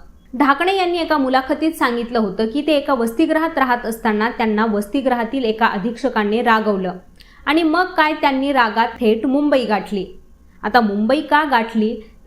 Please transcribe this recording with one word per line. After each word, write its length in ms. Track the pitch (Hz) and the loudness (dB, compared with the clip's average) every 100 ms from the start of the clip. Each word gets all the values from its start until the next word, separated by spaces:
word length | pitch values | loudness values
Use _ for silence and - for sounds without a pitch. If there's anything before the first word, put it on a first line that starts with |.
| - - - 247 | -18 -20 -10 0
ढाकणे 400 | 277 285 359 392 | 2 2 0 0
यांनी 220 | 349 349 | 0 -2
एका 180 | 320 302 | -2 0
मुलाखतीत 560 | 262 262 262 285 320 | 2 0 0 -2 -2
सांगितलं 460 | 320 262 240 233 240 | 0 -2 -2 -2 -2
होतं 280 | 202 190 220 | -2 -2 -2
की 160 | 285 302 | -2 0
ते 60 | |
एका 220 | 285 294 | 0 2
वसतिगृहात 640 | 262 233 226 311 311 320 302 | -2 0 0 0 0 0 0
राहत 280 | 262 240 233 | 0 0 -2
असताना 440 | 226 226 208 226 | -4 -2 0 -2
त्यांना 340 | 233 220 214 | -2 0 0
वसतिगृहातील 800 | 226 208 208 285 254 240 226 269 | 0 0 -2 -2 0 0 -2 -2
एका 220 | 226 214 226 | -2 0 0
अधीक्षकाने 760 | 202 226 226 254 220 208 226 | 0 -6 -4 -4 -2 0 0
रागवलं 500 | 240 220 214 190 185 180 - - - - - | 2 2 2 -2 -2 -8 -14 -20 -20 -10 -2
आणि 160 | 320 | 0
मग 220 | 320 330 | 2 0
काय 280 | 359 349 302 | 0 0 0
त्यांनी 400 | 311 294 262 277 | 2 0 0 0
रागात 360 | 269 226 214 233 - | 2 2 2 -2 0
थेट 260 | 220 226 269 | 0 2 2
मुंबई 380 | 277 294 269 | 2 2 2
गाठली. 420 | 214 202 175 202 180 - - - - - | 2 -2 -2 -6 -6 -12 -20 -20 -20 -10
आता 180 | 214 240 | 0 2
मुंबई 400 | 214 202 220 294 | 2 0 0 0
का 240 | 302 294 302 | 2 0 2
गाठली 460 | 240 226 226 214 240 - - | 0 0 0 -2 -2 -12 -10